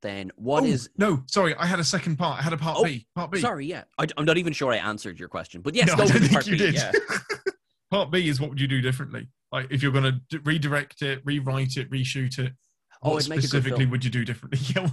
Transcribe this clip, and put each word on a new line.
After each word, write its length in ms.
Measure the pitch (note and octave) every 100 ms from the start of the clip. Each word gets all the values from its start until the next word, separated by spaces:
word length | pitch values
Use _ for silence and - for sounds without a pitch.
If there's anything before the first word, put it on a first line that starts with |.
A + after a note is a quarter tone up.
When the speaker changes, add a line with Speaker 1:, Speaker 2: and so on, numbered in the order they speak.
Speaker 1:
then, 300 | G#2 G2 F#2 -
what 260 | A#2 D3+
Speaker 2:
Oh, 40 | C4
Speaker 1:
is 220 | C3 - -
Speaker 2:
no, 240 | G#3 C#3+ -
sorry, 260 | G#3 F3 D3
I 100 | E3+
had 140 | F#3
a 40 |
second 320 | D#3+ F#3 F3 D3+
part. 240 | E3+ B2+
I 40 |
had 100 | D#3
a 40 | D#3
part 200 | E3 D#3
Speaker 1:
Oh, 60 | F3
Speaker 2:
B. 200 | A#2+ -
Part 180 | F3 E3
B. 80 | F#3+
Speaker 1:
sorry, 240 | A#3+ E3 C#3+
yeah. 180 | D3+ - -
I, 100 | D#3 -
I'm 80 | D#3
not 120 | E3
even 160 | E3+
sure 180 | C#3+ C3+
I 60 | A2
answered 420 | G2 G#2+ G2+ E2
your 80 | F2+
question, 320 | E2+ D#2+ F2
but 140 | G#2+ G#3+
yes, 140 | -
Speaker 2:
No, 80 | D#3+
Speaker 1:
go 60 |
Speaker 2:
I 20 | G#3
don't 80 |
Speaker 1:
with 80 | -
Speaker 2:
think 80 | -
Speaker 1:
part 140 | A#3+ G#3+
Speaker 2:
you 60 |
Speaker 1:
B, 40 | E3
Speaker 2:
did. 160 | F#3 C3+
Speaker 1:
yeah. 160 | G#2+ G#4+ - - - G#4+
Speaker 2:
<laughs> 500 | G4 - _ _ _
Part 180 | G3 D3+
B 200 | F3+ D#3+
is, 100 | C3
what 120 | C#3+
would 100 | C3+
you 60 | C#3
do 120 | C3+
differently? 460 | B2+ B2+ C#3 A#2 A#2 _ _
Like, 160 | C3 C3
if 140 | C#3
you're 80 | C#3+
gonna 300 | C3+ C3+ B2 -
d-, 80 | D#3+ D3
redirect 560 | D#3+ C#3+ C#3+ C#3+ -
it, 200 | C#3+ C3+ C#3
rewrite 500 | D3 C3 C3+ C3 C3+
it, 160 | B2+
reshoot 480 | C3+ C3 C#3 B2+ -
it, 140 | C3 - _ _ _ -
Speaker 1:
Oh, 80 | D3+
Speaker 2:
what 60 | D3+
Speaker 1:
it'd 100 | C#3
make 100 | D#3
a 20 |
good 60 | C3
Speaker 2:
specifically 300 | C#3+ C3 B2
Speaker 1:
film. 120 | C3
Speaker 2:
would 140 | B2+ B2+
you 60 |
do 120 | B2
differently? 360 | A#2 A#2 - C3
<laughs> 120 | - F#3+
Yeah, 120 | F3